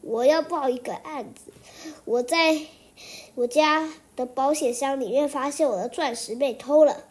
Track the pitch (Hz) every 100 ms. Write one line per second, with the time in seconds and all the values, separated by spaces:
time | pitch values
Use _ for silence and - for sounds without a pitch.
0 | - 226 254 320 311 339 269 247 240 185
1 | - 302 208 - - - - - 330 294
2 | - 240 247 330 320 311 311 - - -
3 | - - - - 240 285 302 311 320 -
4 | - - 254 262 269 302 269 240 269 277
5 | 226 247 294 285 269 285 302 196 233 -
6 | 294 233 - 233 269 226 254 302 302 208
7 | -